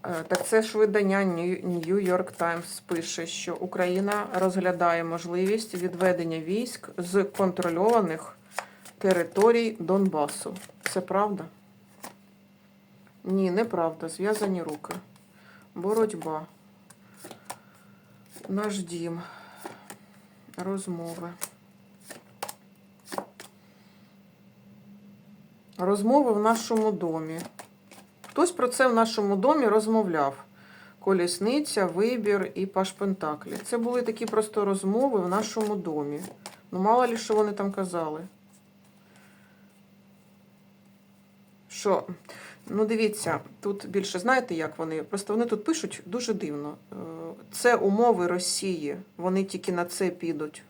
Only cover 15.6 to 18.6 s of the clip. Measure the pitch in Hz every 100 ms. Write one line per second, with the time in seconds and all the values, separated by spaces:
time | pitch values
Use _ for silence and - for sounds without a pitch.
15.6 | - 170 185 214 220 175 160 156 170 -
16.6 | - _ _ - - - - - - -
17.6 | - - - _ _ - - - - 196